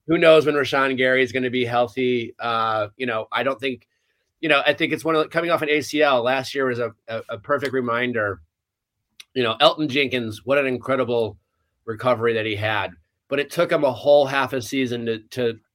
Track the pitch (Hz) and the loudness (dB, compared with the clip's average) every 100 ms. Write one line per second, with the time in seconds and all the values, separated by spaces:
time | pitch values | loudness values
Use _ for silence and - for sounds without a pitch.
0 | - 170 165 160 147 147 131 139 135 131 | -4 2 6 6 6 0 0 0 0 0
1 | 127 131 127 131 127 123 117 120 120 131 | 0 2 0 -2 -2 -2 -2 0 -2 0
2 | 127 123 117 - 113 113 110 110 104 113 | -2 -2 -4 -8 -4 -2 0 -2 -4 -6
3 | 127 110 110 113 127 135 135 123 _ _ | -6 -4 -4 -2 -2 -4 -6 -8 _ _
4 | _ _ _ - 165 143 139 147 156 147 | _ _ _ -8 0 2 2 0 0 -2
5 | 156 160 147 165 170 165 151 151 127 151 | 0 0 0 -2 0 0 0 -2 0 2
6 | 147 127 120 135 127 143 131 120 117 - | 4 4 2 0 -2 -2 -2 -2 -4 -8
7 | - 113 - 117 - 143 139 131 120 117 | -10 -10 -8 -12 -4 -2 -2 -2 -2 -2
8 | 123 113 104 87 _ _ _ _ _ _ | -2 -2 -2 -4 _ _ _ _ _ _
9 | _ _ - 131 117 110 151 160 151 135 | _ _ -10 -2 0 4 4 4 -2 0
10 | 135 127 113 104 113 139 135 123 120 131 | 0 -2 -4 -8 -2 0 0 -4 -2 -2
11 | 120 120 110 104 _ _ _ _ - 110 | 0 0 -2 -6 _ _ _ _ -12 -4
12 | 127 117 117 110 110 101 107 104 95 87 | 0 0 0 0 -2 -2 -2 -2 -4 -8
13 | _ _ - 139 143 - 170 165 143 120 | _ _ -6 -4 -4 -2 0 2 0 0
14 | 147 143 135 139 127 135 113 135 127 120 | 6 6 6 2 0 -4 -4 -2 -2 -2
15 | 117 110 - 127 120 110 _ | -4 -6 -6 -4 -4 -4 _